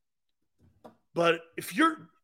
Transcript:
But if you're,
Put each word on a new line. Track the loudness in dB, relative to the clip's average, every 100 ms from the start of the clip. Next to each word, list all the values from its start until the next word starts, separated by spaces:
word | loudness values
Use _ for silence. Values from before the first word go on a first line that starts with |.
| _ _ _ _ _ _ _ _ -20 -20 _
But | 0 2 0 -4 -14
if | -8 0
you're, | 0 0 -10 _